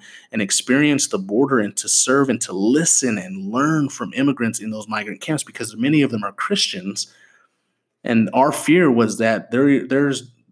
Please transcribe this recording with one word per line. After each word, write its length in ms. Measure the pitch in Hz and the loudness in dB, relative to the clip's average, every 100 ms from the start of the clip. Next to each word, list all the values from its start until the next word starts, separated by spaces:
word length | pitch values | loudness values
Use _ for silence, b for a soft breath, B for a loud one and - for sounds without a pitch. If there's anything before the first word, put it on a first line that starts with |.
| B B B | B B B
and 120 | 110 | -4
experience 680 | 98 - - 131 147 139 - | -2 -2 0 2 2 2 -2
the 100 | 101 | -4
border 400 | 95 104 135 131 | -2 0 2 2
and 160 | 101 - | 0 -4
to 100 | - | -2
serve 400 | - - 139 135 | 0 2 2 2
and 120 | 120 | -2
to 100 | - | -4
listen 640 | 92 104 139 160 - 127 104 | -2 2 2 2 0 0 -4
and 340 | 92 95 95 | -6 -10 -6
learn 380 | 120 147 160 139 | 0 0 0 -2
from 240 | - 107 | -6 -8
immigrants 480 | 123 143 131 117 110 | -2 0 0 -2 -4
in 100 | 107 | -8
those 160 | 110 107 | -10 -8
migrant 360 | 110 104 - | -8 -8 -10
camps, 200 | - 156 | -6 -6
because 320 | - - 117 | -6 -10 -10
many 280 | 110 131 156 | -2 2 4
of 80 | 135 | 2
them 120 | 113 | 0
are 100 | 101 | -6
Christians. 800 | - - 202 - 101 92 - - b b b b b _ _ _ _ | -6 -4 -2 -2 -4 -8 -8 -10 b b b b b _ _ _ _
And 260 | - 117 107 | 0 0 2
our 200 | 123 139 | 4 4
fear 360 | - - 165 165 | 2 2 4 6
was 300 | 117 110 101 | 4 2 2
that 320 | 113 107 - | 0 0 -2
there, 340 | 120 143 139 | 2 4 2
there's, 460 | 131 135 143 127 - _ _ | 2 0 0 -2 -8 _ _